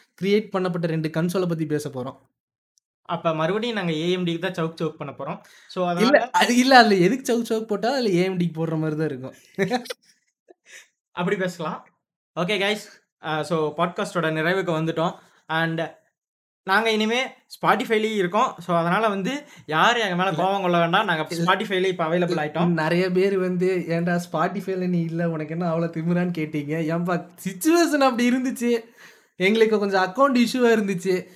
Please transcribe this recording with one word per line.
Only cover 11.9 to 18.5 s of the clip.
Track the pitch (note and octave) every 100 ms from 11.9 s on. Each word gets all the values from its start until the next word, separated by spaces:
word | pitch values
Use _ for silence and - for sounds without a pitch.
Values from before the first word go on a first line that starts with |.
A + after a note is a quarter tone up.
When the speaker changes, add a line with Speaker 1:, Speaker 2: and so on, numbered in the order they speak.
| _ _ _ _ D3+
Speaker 2:
ஓகே | F3 G#3
கைஸ், | G3 G#3 - - _ _ D#3+
அ, | D3+
so | D3+ E3 D3+ D3+
பாட்காஸ்டோட | F3+ F3+ G3 F3+ E3+
நிறைவுக்கு | D#3 D#3+ F#3+ F3+
வந்துட்டோம். | D#3 D#3+ D#3+ E3+ - - _ -
And | D#3+ E3 E3 D#3 - _ _ _ _ _ _
நாங்க | - G3 A3+
இனிமே | G#3+ G#3+ B3 C4
Spotify-லயும் | - _ - E3 G#3 A#3+ A3 A3 G#3+
இருக்கோம். | F3 G3+ B3+